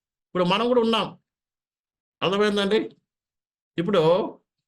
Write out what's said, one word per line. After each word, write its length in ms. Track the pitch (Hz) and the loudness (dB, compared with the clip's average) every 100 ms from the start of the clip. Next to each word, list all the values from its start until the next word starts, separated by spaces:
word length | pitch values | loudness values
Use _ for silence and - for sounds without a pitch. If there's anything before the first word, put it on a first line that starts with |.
| _ _ _ | _ _ _
ఇప్పుడు 160 | 180 | -2
మనం 240 | 180 202 240 | 0 0 0
కూడా 140 | 247 | 0
ఉన్నాం. 260 | 226 220 160 - _ _ _ _ _ _ _ _ _ - | 0 0 -4 -10 _ _ _ _ _ _ _ _ _ -6
అర్థమైందండి? 580 | 151 196 208 202 196 220 - - _ _ _ _ _ _ _ - | -2 0 0 0 0 0 -2 -10 _ _ _ _ _ _ _ -8
ఇప్పుడు, 200 | 175 196 156 185 320 - _ _ | -2 2 2 2 -2 -10 _ _